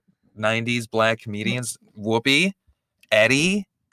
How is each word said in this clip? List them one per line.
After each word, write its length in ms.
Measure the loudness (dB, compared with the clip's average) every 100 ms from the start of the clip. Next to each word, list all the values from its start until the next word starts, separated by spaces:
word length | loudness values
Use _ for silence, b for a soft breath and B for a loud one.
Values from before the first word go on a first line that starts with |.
| _ _ _
Nineties 540 | -4 -2 -2 -2 -4 -2
black 320 | 0 2 0
comedians? 580 | -6 -6 -4 -4 -8 -12 _ -10
Whoopi, 540 | -2 0 2 2 2 -4 _ _ _ _ _
Eddie, 560 | 2 4 4 0 -2 -6 _ _